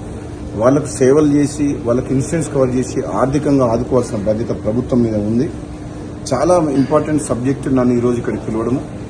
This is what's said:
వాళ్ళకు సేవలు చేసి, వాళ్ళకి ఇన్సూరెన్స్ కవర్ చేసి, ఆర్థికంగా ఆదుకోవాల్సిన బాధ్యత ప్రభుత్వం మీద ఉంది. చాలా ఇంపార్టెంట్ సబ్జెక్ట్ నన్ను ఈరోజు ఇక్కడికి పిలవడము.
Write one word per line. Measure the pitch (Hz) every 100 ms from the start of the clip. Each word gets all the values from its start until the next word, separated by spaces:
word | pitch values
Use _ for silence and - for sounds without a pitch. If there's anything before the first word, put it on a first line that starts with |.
| - - - - -
వాళ్ళకు | 101 120 147 131
సేవలు | - 131 147 151
చేసి, | 143 139 - 143 131
వాళ్ళకి | 113 123 120
ఇన్సూరెన్స్ | 135 131 170 -
కవర్ | 139 131
చేసి, | 127 123 135
ఆర్థికంగా | 76 95 127 143 147 139 123
ఆదుకోవాల్సిన | 117 127 127 117 113
బాధ్యత | 98 107 117
ప్రభుత్వం | 113 107 117 127 123
మీద | 113
ఉంది. | 107 104 117 165 - - - - - - - -
చాలా | 127 156 180
ఇంపార్టెంట్ | 156 135 127 151 147 151
సబ్జెక్ట్ | - 120 127 135 156
నన్ను | 131 123
ఈరోజు | 120 123 120
ఇక్కడికి | 120 107 -
పిలవడము. | 110 123 131 - - -